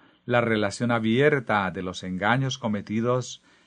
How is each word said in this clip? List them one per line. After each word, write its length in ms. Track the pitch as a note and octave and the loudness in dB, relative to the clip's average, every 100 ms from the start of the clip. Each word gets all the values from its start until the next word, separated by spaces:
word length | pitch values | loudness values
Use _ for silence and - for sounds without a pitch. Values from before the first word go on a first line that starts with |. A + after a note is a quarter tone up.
| _ _ | _ _
la 160 | - A#2+ | 0 2
relación 500 | A2+ A2 G#2 - A#2+ | 2 2 0 -2 0
abierta 800 | A#2+ A2 A#2 D3 D3 - G#2 F#2+ | 0 2 4 4 2 0 0 0
de 120 | F2+ | -4
los 200 | F#2 F2 | -8 -8
engaños 560 | F#2 F#2 G2+ B2 C3+ B2+ | -8 -2 2 2 0 -4
cometidos 840 | A2+ G#2 - G#2+ A#2 B2+ B2 - _ _ | -4 -4 -4 -2 0 -2 -2 -12 _ _